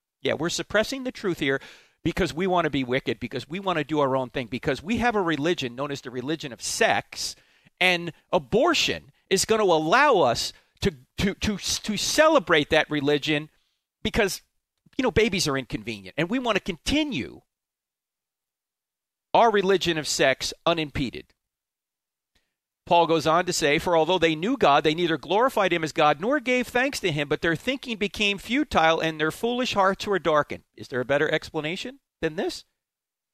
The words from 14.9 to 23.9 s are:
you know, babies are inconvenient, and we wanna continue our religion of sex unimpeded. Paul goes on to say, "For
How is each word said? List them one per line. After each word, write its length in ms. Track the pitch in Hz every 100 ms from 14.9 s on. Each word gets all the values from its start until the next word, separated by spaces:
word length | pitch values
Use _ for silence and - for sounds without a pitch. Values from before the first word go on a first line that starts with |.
| -
you 20 |
know, 80 | 262
babies 380 | 196 226 185 147
are 100 | 135
inconvenient, 560 | 127 147 107 104 92 -
and 140 | 170
we 80 | 262
wanna 220 | 247 -
continue 840 | - 165 - 294 302 170 78 62 _ _ _ _ _ _ _ _ _ _ _ _ _ _ _ _ _ _ _
our 160 | 175 233
religion 480 | 208 185 190 170 160
of 100 | 139
sex 460 | - 139 131 - -
unimpeded. 720 | 160 170 151 - 123 73 - _ _ _ _ _ _ _ _ _ _ _ _ _ _ _ -
Paul 220 | 170 160
goes 180 | 160 151
on 220 | 165 180
to 60 |
say, 260 | 165 151 151
"For 180 | 190